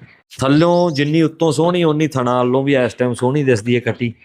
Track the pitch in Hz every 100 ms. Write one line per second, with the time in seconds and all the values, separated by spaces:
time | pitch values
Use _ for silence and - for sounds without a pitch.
0 | - _ _ - 131 147 170 175 175 151
1 | 147 160 156 - 165 143 165 180 165 151
2 | 156 131 123 123 123 127 139 135 120 -
3 | 123 117 123 147 135 117 113 120 117 110
4 | 120 -